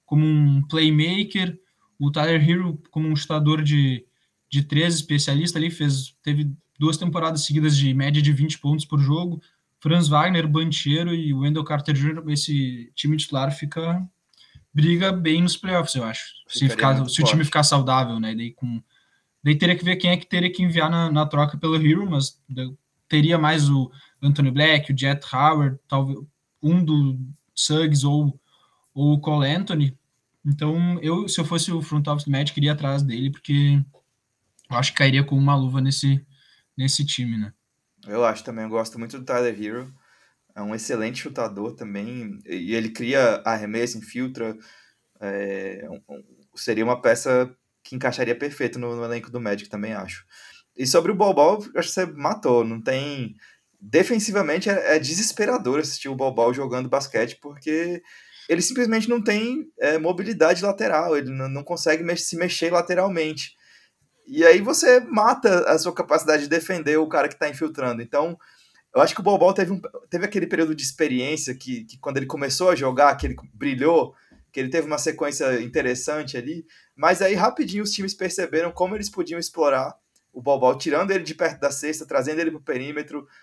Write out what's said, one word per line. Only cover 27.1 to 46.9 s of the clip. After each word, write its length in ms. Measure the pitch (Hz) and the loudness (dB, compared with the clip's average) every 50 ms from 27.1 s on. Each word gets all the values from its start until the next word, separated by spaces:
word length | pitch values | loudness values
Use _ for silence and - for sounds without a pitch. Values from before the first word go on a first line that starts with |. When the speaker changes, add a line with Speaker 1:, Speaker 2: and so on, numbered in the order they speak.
| 131 131 131 131 143 - _ _ _ | 0 -4 -8 -10 -14 -18 _ _ _
Speaker 1:
Suggs 500 | - - - 151 156 160 151 147 139 131 | -4 -2 0 0 2 2 2 2 2 2
ou, 360 | 143 143 151 151 139 131 - _ _ _ _ _ _ _ _ _ _ - | 2 2 2 2 0 -2 -4 _ _ _ _ _ _ _ _ _ _ -4
ou 180 | 139 143 147 | 0 2 4
o 80 | 151 147 | 2 2
Cole 260 | 147 160 151 147 139 | 0 0 0 0 2
Anthony. 500 | 135 156 180 208 - 180 151 147 135 131 - _ _ _ _ _ _ _ _ - | 0 0 -2 -2 -2 0 0 0 0 -2 -6 _ _ _ _ _ _ _ _ -4
Então, 540 | 147 143 143 151 151 160 170 175 175 175 170 | -2 -2 0 0 -2 0 0 0 0 -2 -2
eu, 260 | 151 156 170 190 208 - | -2 -2 -2 -2 -2 -2
se 100 | - - | -4 -4
eu 60 | 156 | -2
fosse 260 | - 175 165 165 - | -2 -2 -2 -2 -2
o 120 | 170 165 | -4 -4
front 240 | 151 - 151 151 147 151 | -4 -2 -2 -2 0 0
office 160 | 147 147 143 | -2 -2 -2
do 60 | 143 | -2
Magic, 280 | 139 135 147 139 - 143 | -2 0 -2 -2 0 0
iria 140 | 139 147 | 0 0
atrás 300 | 151 147 147 135 135 143 | 0 0 -2 -2 -2 0
dele, 280 | 143 135 113 120 135 139 | -2 -2 -2 -2 -4 -4
porque 480 | 139 - - - 143 143 143 143 143 143 139 - - _ _ _ _ _ _ _ _ _ _ _ _ _ _ - | -6 -6 -2 0 2 4 4 4 4 4 2 0 -6 _ _ _ _ _ _ _ _ _ _ _ _ _ _ -6
eu 60 | 127 | -2
acho 160 | 120 135 - | -2 -2 0
que 60 | - - | 2 4
cairia 240 | 139 135 131 139 | 4 4 4 4
com 140 | 143 139 143 | 2 2 2
uma 180 | 139 139 139 143 | 2 4 4 4
luva 260 | 139 131 127 131 139 | 2 2 0 0 0
nesse, 440 | 131 135 139 - - 139 135 135 - _ _ _ _ _ _ _ _ _ _ | 0 0 0 0 2 2 2 2 0 _ _ _ _ _ _ _ _ _ _
nesse 280 | - 131 135 - - 143 | -4 -2 -2 0 0 -2
time, 320 | 147 - - 123 120 113 | -2 -4 -4 -4 -4 -4
né? 160 | 110 104 101 - _ _ _ _ _ _ _ _ _ - | -4 -6 -6 -10 _ _ _ _ _ _ _ _ _ -12
Speaker 2:
Eu 180 | 101 104 113 120 | -6 -2 0 0
acho 200 | 113 104 - - | 0 0 -2 -8
também, 200 | 131 117 113 110 | -12 -10 -10 -8
eu 60 | 110 | -6
gosto 280 | 110 113 110 110 - 117 | -4 -4 -6 -6 -8 -12
muito 200 | 117 123 135 135 | -12 -12 -12 -12
do 60 | 127 | -8
Tyler 380 | 143 131 123 123 120 107 98 | -4 -2 0 0 -2 -2 -6
Hero. 300 | 107 104 110 123 131 131 131 _ _ _ _ _ _ _ _ _ _ _ _ | -8 -8 -8 -10 -12 -14 -18 _ _ _ _ _ _ _ _ _ _ _ _
É 80 | 107 | -12
um 120 | 104 104 110 | -10 -8 -8
excelente 440 | 117 - - 135 110 110 110 127 - | -8 -6 -6 -4 -4 -4 -6 -8 -10
chutador 560 | - 147 127 - 117 107 101 98 107 117 - | -12 -10 -8 -6 -6 -6 -6 -8 -10 -10 -10
também, 640 | - 120 104 101 101 104 117 127 123 117 104 101 101 - | -12 -12 -10 -10 -10 -10 -10 -10 -12 -12 -12 -14 -16 -12
e 280 | - 85 92 85 95 113 | -10 -10 -8 -6 -4 -4
ele 160 | 113 110 110 | -2 -4 -4
cria 520 | - - 120 117 135 135 127 117 107 - - | -6 -8 -4 0 2 4 4 4 2 0 -2
arremesso, 540 | 113 113 107 107 104 107 113 127 123 123 110 | -4 -4 -4 -4 -6 -4 -4 -4 -4 -6 -10
infiltra, 580 | 107 - - 120 127 131 131 120 117 110 110 110 - - _ _ _ _ _ _ _ _ _ _ | -14 -12 -8 -8 -8 -6 -6 -6 -8 -8 -8 -10 -16 -20 _ _ _ _ _ _ _ _ _ _
é, 640 | 104 98 98 101 101 101 98 95 95 98 98 - - 82 | -10 -8 -6 -6 -6 -6 -6 -8 -8 -10 -12 -12 -14 -16
um, 240 | 90 - _ - 71 | -16 -18 _ -18 -20
um, 80 | 69 - _ _ _ _ _ _ | -20 -20 _ _ _ _ _ _
seria 300 | - - - 110 110 113 | -6 -4 -2 0 0 0
uma 160 | 120 | 0